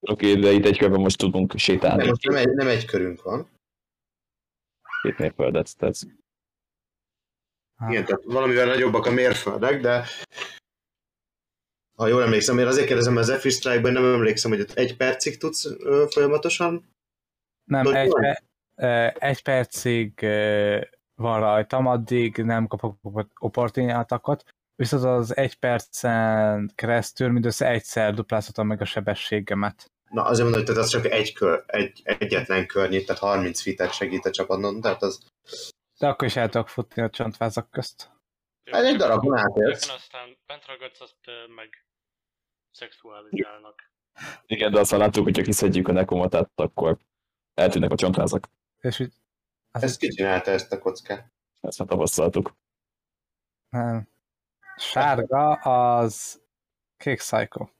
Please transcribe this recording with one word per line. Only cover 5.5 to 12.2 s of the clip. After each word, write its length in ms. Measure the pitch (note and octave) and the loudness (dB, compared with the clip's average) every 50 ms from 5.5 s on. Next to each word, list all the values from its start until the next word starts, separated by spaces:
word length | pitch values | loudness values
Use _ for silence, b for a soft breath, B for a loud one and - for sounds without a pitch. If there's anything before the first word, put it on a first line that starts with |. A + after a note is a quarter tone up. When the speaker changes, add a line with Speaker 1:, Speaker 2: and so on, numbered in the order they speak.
| - D#2+ D#2 - - _ | 0 -2 -4 -4 -6 _
Speaker 1:
tehát 180 | - - - - - - - _ _ _ _ _ _ _ _ _ _ _ _ _ _ _ _ _ _ _ _ _ _ _ _ _ _ _ _ _ _ _ _ | -4 -4 -4 -4 -12 -18 -20 _ _ _ _ _ _ _ _ _ _ _ _ _ _ _ _ _ _ _ _ _ _ _ _ _ _ _ _ _ _ _ _
Speaker 3:
Aha. 140 | _ A#2 A2+ | _ -6 -4
Speaker 2:
Igen, 140 | A#2+ A2 F#2+ | -2 -2 -2
tehát 200 | - G2+ F#2+ - | -2 -4 -4 -4
valamivel 420 | - A#2 C3 C3+ B2+ B2 B2 B2 | -4 -2 0 0 2 2 2 2
nagyobbak 400 | A#2+ B2+ C3 B2+ B2 A2 A2+ G#2+ | 2 2 2 0 2 0 0 0
a 40 | B2 | 2
mérföldek, 680 | A#2 B2 B2+ B2+ B2 - - G2+ G2+ - A2 A2 C#3+ C#3 | 2 2 2 2 0 0 -4 -6 -4 -2 0 0 0 0
de... 260 | B2 A#2+ B2 A#2+ A#2+ - - - - - B B B B B B _ _ _ _ _ _ _ _ _ _ _ _ _ _ _ _ _ _ _ _ _ _ _ _ _ _ _ | 0 0 0 0 -2 -6 -12 -14 -16 -18 B B B B B B _ _ _ _ _ _ _ _ _ _ _ _ _ _ _ _ _ _ _ _ _ _ _ _ _ _ _
Ha 100 | _ A2 | _ 2
jól 160 | A2 A#2+ B2+ | 4 4 4